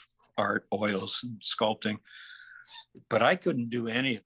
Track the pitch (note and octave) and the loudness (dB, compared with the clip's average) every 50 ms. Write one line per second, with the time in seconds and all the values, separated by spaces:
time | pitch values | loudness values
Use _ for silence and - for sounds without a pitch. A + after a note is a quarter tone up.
0 | - - _ _ - - _ A2+ G2+ G2+ G#2 G#2+ - _ G2+ G2+ G#2 G#2 G2+ F#2+ | -12 -12 _ _ -20 -6 _ 0 0 0 0 -2 -2 _ -2 0 0 0 0 0
1 | F#2+ - - - B2 B2 A2+ G2+ - - - - A2+ G#2+ - - - G#2+ G#2+ - | 0 0 0 0 -2 -4 -6 -4 -4 -2 0 0 0 0 0 -2 -4 -4 -4 -6
2 | - - - - - - - - - - - - - - - - - _ - - | -10 -18 -20 -20 -20 -20 -20 -20 -20 -20 -20 -20 -20 -20 -20 -20 -20 _ -20 -18
3 | - - A#2 G#2+ A#2 D3 F#3 F#3 - F3 D3 B2 A#2 A#2 A#2+ A#2+ A2+ A2+ A2+ B2+ | -4 0 2 4 6 6 4 4 2 0 0 0 -2 -2 -2 -2 -2 0 0 0
4 | C3+ C3 A2+ G#2 - | 0 0 0 -2 -4